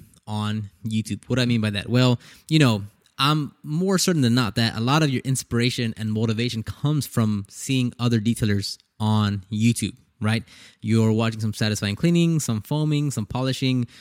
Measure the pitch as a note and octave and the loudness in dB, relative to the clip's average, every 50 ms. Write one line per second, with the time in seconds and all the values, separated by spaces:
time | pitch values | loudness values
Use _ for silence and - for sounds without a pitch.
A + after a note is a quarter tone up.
0 | - - _ _ - - G#2+ G#2+ G#2 G#2 G#2+ G#2+ G#2 G2+ _ _ G#2 A2 A2 A2 | -8 -20 _ _ -10 -8 -6 -4 -4 -4 -4 -6 -8 -10 _ _ -8 -4 -2 -2
1 | A2 - G2+ G2 - - B2 C3 B2 A#2+ A#2+ A2+ G#2+ G#2+ G2+ G2 - - A#2 B2+ | -2 -2 -6 -8 -4 -4 -2 0 0 0 0 0 0 -2 -2 -4 -4 0 2 4
2 | B2+ B2+ A#2+ - - - - - - - D#3+ D#3+ D3 B2 A2 G2+ G2+ G#2 _ _ | 4 4 2 0 -2 -14 -20 -16 -4 0 4 4 4 4 4 0 -4 -10 _ _
3 | _ _ _ - C3+ C#3+ D3+ D#3 C#3+ - _ _ - D3 D3+ E3 F#3 G3 F#3+ F3 | _ _ _ -2 0 2 2 0 -2 -6 _ _ -10 -6 -4 -2 0 0 2 2
4 | - F#3+ F3 D#3 B2+ A#2 A#2 B2+ B2 G2+ - A#2+ A#2 A2+ - A2+ A2+ B2+ C#3+ D#3+ | 2 2 2 4 4 4 4 2 2 0 0 0 0 0 0 -2 0 2 2 2
5 | D#3+ C#3+ C3 A#2+ - C3 C3+ - - - A#2+ A#2 A#2+ B2+ - - A#2+ A2+ - - | 2 2 0 -2 -2 -2 -2 -2 -2 -2 0 0 0 0 0 -2 -4 -4 -4 -4
6 | A2 A2 G#2+ A2 A#2 A2+ A2 A2 A#2+ B2 - A2+ A2 - - - - D3 D3+ D3 | -4 -2 -2 0 0 0 0 -2 -2 -4 -4 -6 -8 -8 -8 -4 -2 0 0 0
7 | - - - A#2+ A2 G#2+ G#2+ G2+ G2 - - - - - C3+ C3 B2 A#2+ - - | -2 -2 0 0 2 2 0 -2 -4 -8 -14 -12 -4 -2 0 0 0 -2 -2 -2
8 | B2 A#2+ A#2 A2+ G2+ A#2 A2+ - A#2+ G#2 G2+ G2 F#2+ - - - _ _ _ - | 0 2 2 2 2 0 0 0 0 0 0 0 -2 -6 -10 -12 _ _ _ -2
9 | G#2+ A2 G#2+ G#2+ G#2+ G2+ G2+ G2 - - A2 G#2+ A2+ A#2 A#2 - A2 - - - | 0 2 2 2 2 0 -2 -4 -6 -6 -2 2 2 2 2 2 -2 -6 -8 -10
10 | _ _ _ - G#2 G#2+ A2 A#2 - - - - - - _ - - G#2+ A2 A2+ | _ _ _ -4 -2 -2 -2 -2 -4 -8 -20 -20 -20 -20 _ -8 -2 0 2 4
11 | A2 A2 G#2+ A2 A2+ A2+ A2 A2 A2 G#2+ G#2 - A2 G#2+ G#2+ - A2 G2+ G2+ - | 4 4 2 2 0 0 -2 -2 -6 -6 -4 -2 -2 -2 -2 -2 -2 -4 -2 0
12 | - E3+ F3 E3+ E3+ E3 E3 D3+ - - A2+ G#2+ - - D3 D3+ D#3 D#3 D3 D3 | 0 2 4 4 2 2 2 0 0 -2 -2 -4 -2 -4 -2 0 0 0 0 0
13 | D3 C#3+ - A#2 G#2+ - - B2+ C3 C3 B2 - C3+ C3 B2+ B2+ A#2+ - - - | 0 -2 -4 -4 -6 -4 -4 -4 -2 -2 -2 -2 0 0 0 0 -2 -4 -8 -20